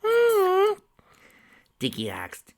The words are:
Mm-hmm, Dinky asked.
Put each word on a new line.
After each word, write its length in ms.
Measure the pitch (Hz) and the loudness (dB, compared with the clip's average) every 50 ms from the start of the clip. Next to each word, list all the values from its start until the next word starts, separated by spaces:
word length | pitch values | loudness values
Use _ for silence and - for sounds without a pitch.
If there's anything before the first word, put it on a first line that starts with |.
Mm-hmm, 760 | _ 427 453 466 480 466 466 427 392 370 370 370 392 427 415 - _ _ _ _ _ _ _ _ _ - _ _ _ _ _ _ _ _ _ _ | _ 0 2 4 4 4 4 2 2 2 2 2 2 2 0 -2 _ _ _ _ _ _ _ _ _ -20 _ _ _ _ _ _ _ _ _ _
Dinky 300 | - 131 120 110 113 110 | -6 -6 -6 -6 -8 -10
asked. 440 | 95 92 92 90 - - - _ - | -8 -10 -12 -14 -14 -18 -20 _ -20